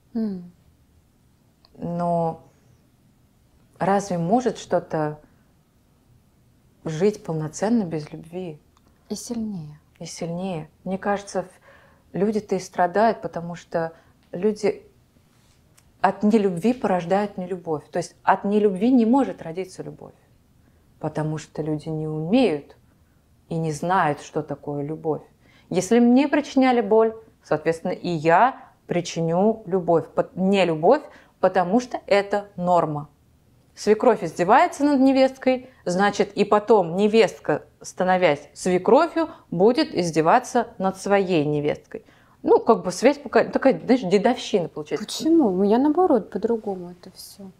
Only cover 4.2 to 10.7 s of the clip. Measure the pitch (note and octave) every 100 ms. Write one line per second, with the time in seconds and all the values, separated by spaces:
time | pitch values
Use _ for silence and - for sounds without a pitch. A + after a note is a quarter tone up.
4.2 | E3+ A#3+ B3 - - F3 - D#3+ D3+ D3+
5.2 | _ _ _ _ _ _ _ _ _ _
6.2 | _ _ _ _ _ _ E3+ D#3 G3+ G#3
7.2 | - D#3+ D#3 - G3+ A#3+ F3+ D#3+ D3 D#3
8.2 | D#3+ F3+ F3+ D3+ _ _ _ _ _ G#3
9.2 | - A#3 G#3+ F#3+ D3+ D3+ _ _ E3 -
10.2 | E3+ E3+ F#3+ E3 D#3